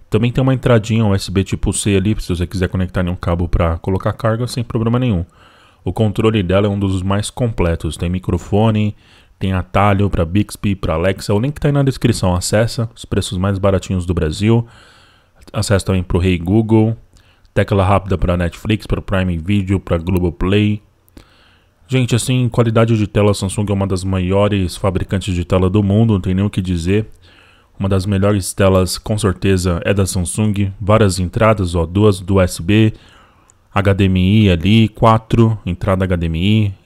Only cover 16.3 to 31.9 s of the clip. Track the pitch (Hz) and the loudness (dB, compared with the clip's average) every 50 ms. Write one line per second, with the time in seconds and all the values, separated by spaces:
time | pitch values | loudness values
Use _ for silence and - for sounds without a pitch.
16.3 | 92 82 82 87 101 113 113 107 110 110 110 113 117 - - _ _ _ _ _ | 0 0 0 0 2 2 2 4 2 2 2 2 -2 -6 -10 _ _ _ _ _
17.3 | _ _ _ _ _ 104 101 - 107 98 92 95 101 95 95 95 95 82 - 92 | _ _ _ _ _ -2 0 0 2 2 2 2 2 0 0 -2 -2 -2 0 0
18.3 | 87 87 87 85 - - - 107 110 98 - - - 90 - - 101 92 92 90 | 0 0 -2 -4 -6 -6 -2 -2 -2 -2 -2 -6 -6 -6 -4 -4 -2 -2 0 -2
19.3 | 87 82 78 98 104 104 95 92 101 90 - - 90 85 80 90 98 92 87 87 | -2 -4 -2 -2 0 0 0 0 -2 -2 0 -2 -4 -2 -2 -2 0 0 0 -2
20.3 | 78 - 90 92 101 104 104 104 104 104 - _ _ _ _ _ _ - - _ | -2 -2 -2 0 2 2 2 0 -2 -4 -8 _ _ _ _ _ _ -20 -20 _
21.3 | _ _ _ _ _ _ _ _ _ _ _ _ 131 131 127 - 127 110 - - | _ _ _ _ _ _ _ _ _ _ _ _ -2 -2 0 0 0 -2 0 0
22.3 | 127 127 123 117 - - 117 117 110 113 113 110 117 107 104 95 - 107 104 104 | -2 0 0 0 0 0 0 2 2 2 2 4 2 2 0 0 0 2 2 2
23.3 | 101 - 101 95 - - 104 98 101 98 98 92 95 90 95 95 95 92 90 90 | 2 0 -2 -4 -4 -4 -2 -2 0 -2 0 -2 -2 -4 -2 -2 -2 -2 0 0
24.3 | 95 98 104 104 104 98 92 87 - - - 98 90 - - - 107 95 - - | 2 2 2 2 2 0 -2 -2 -4 -4 -4 -2 -2 -2 -4 -2 -4 -4 -2 -2
25.3 | 90 87 85 - - 92 92 92 92 107 101 95 98 107 117 113 107 92 85 92 | -2 -2 -2 0 0 2 2 2 2 2 2 2 2 4 4 4 2 0 0 0
26.3 | 92 92 101 104 - 107 92 90 90 85 82 90 98 107 110 - - - - - | 0 0 0 0 -2 -2 -2 -2 -2 -2 0 0 0 0 -2 -4 -10 -20 -20 -20
27.3 | - _ _ _ _ _ _ _ _ - 101 98 98 95 92 104 101 95 95 101 | -20 _ _ _ _ _ _ _ _ -6 -2 0 0 0 0 0 0 2 2 2
28.3 | 107 101 90 - - - 101 95 95 92 92 90 - - - - 107 101 - 95 | 2 0 -2 -4 -2 2 2 4 4 4 2 0 -4 -8 -6 -4 -4 0 0 0
29.3 | 87 - - 98 95 92 87 92 85 85 - - 101 98 98 90 - 92 87 - | -2 0 0 0 2 2 2 0 -2 -2 -2 -2 0 0 0 0 -2 -4 -4 -4
30.3 | - 107 107 107 98 101 101 98 98 - 107 90 104 110 110 98 90 90 92 87 | -2 -2 -2 0 0 0 -2 -4 -4 -6 0 2 4 4 4 2 2 0 -4 -4
31.3 | - 113 110 110 110 101 95 85 87 87 82 80 | -2 0 2 2 2 2 0 -2 -2 -2 -2 0